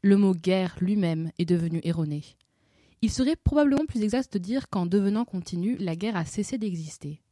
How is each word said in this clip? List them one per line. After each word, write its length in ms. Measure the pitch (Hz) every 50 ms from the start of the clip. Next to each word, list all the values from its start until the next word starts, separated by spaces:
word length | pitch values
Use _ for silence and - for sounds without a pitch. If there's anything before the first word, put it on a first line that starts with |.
Le 160 | - 202 202 196
mot « 160 | 202 190 185
guerre » 420 | 170 160 180 185 190 185 175 - -
lui-même 480 | 180 180 208 208 190 170 165 160 160 160 - -
est 80 | 180
devenu 360 | 165 180 170 165 170 165 165 -
erroné. 400 | 170 165 170 160 151 151 147 143 - - _ _ _ _ _ _ _ _ _ _ _ _ _ -
Il 60 | 226
serait 260 | - - 254 269 320
probablement 520 | - _ - 285 294 294 285 277 277 311 311
plus 160 | - 240 208
exact 300 | 214 202 254 262 _ -
de 40 | 202
dire 320 | 175 185 233 269 262 -
qu'en 160 | - 202 175
devenant 400 | 175 180 208 196 202 208 214 240
continue, 500 | - - 185 170 - - 175 175 208 247 -
la 180 | 202 180 160
guerre 200 | 165 190 220 220
a 80 | 180 165
cessé 360 | - - 214 202 - - 247
d'exister. 600 | 220 208 180 165 160 151 - - - 143 151 - _ _